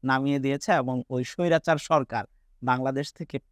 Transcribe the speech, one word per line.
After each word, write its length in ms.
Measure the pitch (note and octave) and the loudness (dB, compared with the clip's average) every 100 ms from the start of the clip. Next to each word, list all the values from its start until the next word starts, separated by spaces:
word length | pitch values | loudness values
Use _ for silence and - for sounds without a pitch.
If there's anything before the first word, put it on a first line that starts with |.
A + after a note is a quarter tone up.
নামিয়ে 360 | C3 C3 C#3 C#3+ | 0 0 2 0
দিয়েছে 320 | C3+ C#3+ - E3+ | 0 -2 2 2
এবং 140 | B2+ B2+ - | 2 -4 -4
ওই 120 | B2+ B2+ | -4 -4
স্বৈরাচার 460 | - F3 D#3+ - D3+ - | -2 2 2 2 0 2
সরকার 340 | D#3 C3 A#2 G2+ _ _ _ | 2 2 -4 -8 _ _ _
বাংলাদেশ 460 | B2 B2+ C3 C3+ C#3+ | 0 0 0 -2 -6
থেকে 240 | - E3 - - | -10 -10 -10 -8